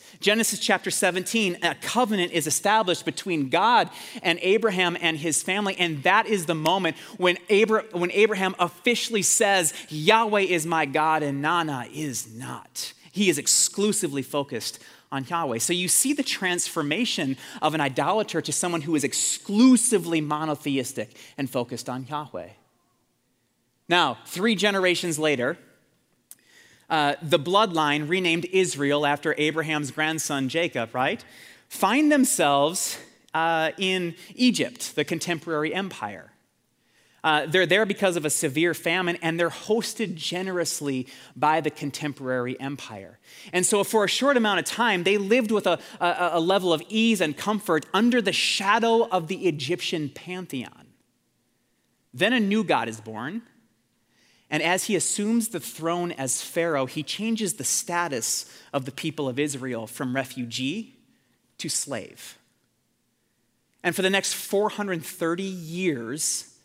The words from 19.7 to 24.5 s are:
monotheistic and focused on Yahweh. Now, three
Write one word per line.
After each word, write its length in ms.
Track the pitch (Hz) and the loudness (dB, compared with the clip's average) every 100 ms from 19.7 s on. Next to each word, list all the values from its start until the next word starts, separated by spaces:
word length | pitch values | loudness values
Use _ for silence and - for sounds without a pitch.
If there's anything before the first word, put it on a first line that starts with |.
| 247 - 202 170 165 | 8 6 2 2 -2
monotheistic 960 | 151 151 156 147 147 135 123 - 107 - - - | 0 -2 -2 -2 -2 -2 -2 -6 -10 -12 -16 -8
and 120 | 135 | -4
focused 400 | 131 120 123 - | -4 -4 -8 -8
on 180 | 127 127 | -10 -8
Yahweh. 380 | 151 147 90 85 - _ _ _ _ _ _ _ _ _ _ _ _ - | -10 -8 -12 -12 -18 _ _ _ _ _ _ _ _ _ _ _ _ 0
Now, 280 | 175 151 113 - | 2 2 -2 -10
three 280 | 175 226 | 0 2